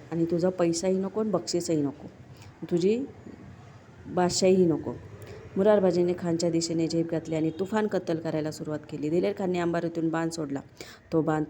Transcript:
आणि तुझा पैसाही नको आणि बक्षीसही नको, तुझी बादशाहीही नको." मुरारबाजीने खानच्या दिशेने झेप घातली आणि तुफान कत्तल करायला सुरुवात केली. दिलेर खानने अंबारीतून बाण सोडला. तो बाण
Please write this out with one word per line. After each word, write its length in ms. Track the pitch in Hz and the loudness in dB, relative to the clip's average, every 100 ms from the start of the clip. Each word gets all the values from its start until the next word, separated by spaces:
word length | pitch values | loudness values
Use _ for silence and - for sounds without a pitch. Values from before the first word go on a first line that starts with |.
| - | -8
आणि 120 | 165 | -2
तुझा 240 | 165 175 180 | 0 2 0
पैसाही 500 | 185 170 170 190 190 | 2 2 2 0 0
नको 220 | 190 214 | 0 -2
आणि 100 | 220 | -2
बक्षीसही 500 | 185 - 175 170 160 | -2 -2 -2 0 0
नको, 260 | 143 135 - - - - - - 170 | 0 -4 -12 -18 -20 -20 -20 -14 -2
तुझी 260 | 175 185 233 277 - - - - - - - - - - | 2 4 2 -2 -10 -18 -18 -18 -20 -20 -20 -20 -18 -6
बादशाहीही 580 | 170 175 175 190 185 | 0 2 4 6 6
नको." 280 | 180 147 - 120 - - - - - - | 6 4 -2 -8 -12 -16 -16 -16 -8 2
मुरारबाजीने 560 | 202 208 185 175 175 180 | 6 6 6 4 2 0
खानच्या 320 | 175 165 170 | -2 0 0
दिशेने 360 | 165 165 165 165 | 0 0 0 0
झेप 220 | 165 165 | 0 0
घातली 240 | 160 160 | -2 -2
आणि 160 | 160 160 | -2 -2
तुफान 360 | 160 185 220 214 | -2 -2 -2 0
कत्तल 320 | 190 180 160 | -2 -2 -4
करायला 320 | 165 156 151 | -2 -2 -4
सुरुवात 280 | 151 151 151 - | -6 -6 -8 -8
केली. 180 | 147 147 | -6 -2
दिलेर 220 | 170 196 196 | 0 0 0
खानने 200 | 190 180 | -2 0
अंबारीतून 500 | 175 170 165 170 165 | 0 0 -2 -2 -2
बाण 200 | 165 165 | 0 -2
सोडला. 320 | 165 147 139 - - - - - | -4 -6 -6 -8 -16 -20 -20 -2
तो 80 | 165 | 0
बाण 220 | 156 156 151 | 2 2 0